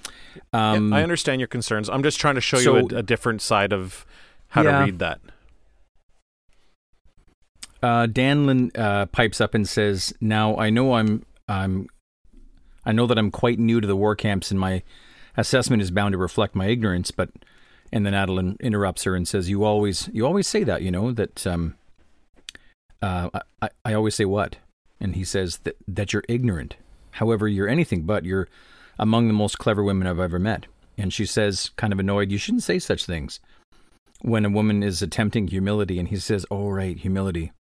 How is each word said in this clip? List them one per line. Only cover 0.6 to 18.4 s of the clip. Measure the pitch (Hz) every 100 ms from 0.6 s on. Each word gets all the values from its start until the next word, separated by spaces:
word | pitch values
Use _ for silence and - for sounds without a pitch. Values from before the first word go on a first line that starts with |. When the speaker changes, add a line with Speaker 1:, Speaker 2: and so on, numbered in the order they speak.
| 110
Speaker 2:
Um, | 107 107
Speaker 1:
I | 139
understand | 165 165 - 131
your | 123
concerns. | 123 - 107 104
I'm | 127
just | 147 -
trying | 151 135
to |
show | - 131
Speaker 2:
so | 123 127
Speaker 1:
you | 123
a, | 107
a |
different | 107 113 123 110
side | - 107 101
of | 98 92 - - - - - -
how | 120
Speaker 2:
Yeah. | 147 139
Speaker 1:
to | 135
read | 87
that. | 85 67 - - - - _ _ _ _ _ _ _ _ _ _ _ _ _ _ _ _ _ _ _ - - -
Speaker 2:
Uh, | 120 117 117
Dan | 120 131 147 143
Lin-, | 131 123
uh, | - 107 101 98
pipes | - 113 -
up | 107
and | 113 98
says, | - 104 95 - -
Now, | 110 107 110 107
I | 110
know | 113 131
I'm, | 117 107 107 - _ -
I'm, | 98 98 95 - _ _ _ _ - - - - -
I | -
know | 110 120
that | 113
I'm | 104
quite | - 120 113
new | 113 117
to | 104
the | 98
war | 104 104
camps, | 107 98 -
and | 98
my | 92 92 - - - - - -
assessment | 104 131 - 117
is | 92
bound | 92 101
to | 92
reflect | 92 - 104
my | 101 95
ignorance, | 123 107 90 92
but | - 90 - _ - - _ -
and | 113
then | 101
Adeline | 98 95 92